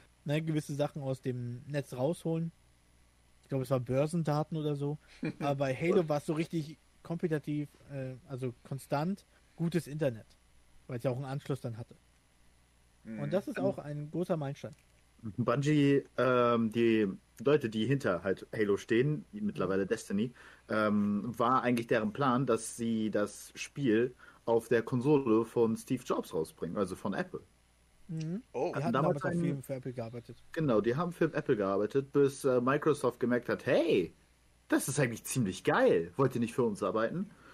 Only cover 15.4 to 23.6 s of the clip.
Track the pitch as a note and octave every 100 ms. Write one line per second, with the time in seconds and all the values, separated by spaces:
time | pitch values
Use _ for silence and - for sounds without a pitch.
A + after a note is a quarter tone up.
15.4 | A#2+ B2 C#3+ D3+ C#3 C#3 - - B2+ B2
16.4 | A#2+ A#2 A2 A#2 A#2 A2 G2 F#2 _ -
17.4 | B2+ D3 A2+ A2 A2 C#3 A2 E2+ F#2+ F#2
18.4 | - A#2+ G#2 G2 - A2+ C#3+ D3+ - G#2
19.4 | G#2 - F#2 F#2+ F#2+ A2+ - G2+ B2 -
20.4 | - - - A2 G#2+ G#2 G2+ G2+ A2+ A2
21.4 | A#2+ B2+ B2 A#2+ A#2 A#2+ G2+ - C#3 B2
22.4 | C3 A2+ - - A#2 A2 G#2+ G#2 G#2 -
23.4 | - -